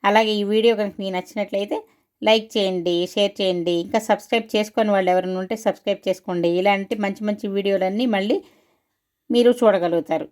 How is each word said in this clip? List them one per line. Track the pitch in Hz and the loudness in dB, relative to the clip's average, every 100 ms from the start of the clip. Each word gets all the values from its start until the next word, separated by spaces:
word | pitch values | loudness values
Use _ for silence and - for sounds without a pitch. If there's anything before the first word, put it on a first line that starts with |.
అలాగే | 202 208 220 | 4 4 4
ఈ | 214 | 2
వీడియో | 202 214 226 214 | 2 4 4 2
కనుక | 208 - | -2 -4
మీకు | 196 185 | -6 -6
నచ్చినట్లయితే | 185 - 196 196 208 453 440 _ _ _ | -6 -8 -4 -4 -4 -6 -8 _ _ _
లైక్ | 214 220 220 | 2 2 2
చేయండి, | 220 196 185 175 175 175 | -2 -2 -2 -2 -2 -2
షేర్ | - 202 196 | 0 -2 0
చేయండి. | 190 180 170 175 | -2 -2 0 -2
ఇంకా | 175 226 | 0 -4
సబ్స్క్రైబ్ | 220 208 - 233 220 | 0 -2 0 -4 -2
చేసుకోని | 214 208 - 214 | -4 -2 -2 0
వాళ్ళు | 196 185 | 2 2
ఎవరైనా | 185 185 185 | 2 0 -6
ఉంటే | 185 220 | -6 -4
సబ్స్క్రైబ్ | 220 190 - 196 | -4 -4 -4 -4
చేసుకోండి. | - 185 - 180 170 175 | -2 -4 -4 -2 0 2
ఇలాంటి | 190 196 196 220 | 2 0 -2 -4
మంచి | 202 196 | -4 -4
మంచి | 214 208 208 | -6 -4 -4
వీడియోలన్నీ | 196 196 196 185 202 247 | -4 0 0 0 -2 -2
మళ్ళీ | 202 202 392 - _ _ _ _ _ _ _ _ | 0 0 -2 -4 _ _ _ _ _ _ _ _
మీరు | 240 240 247 | 2 4 4
చూడగలుగుతారు. | 226 190 175 170 156 160 151 | 4 4 2 0 0 -4 -4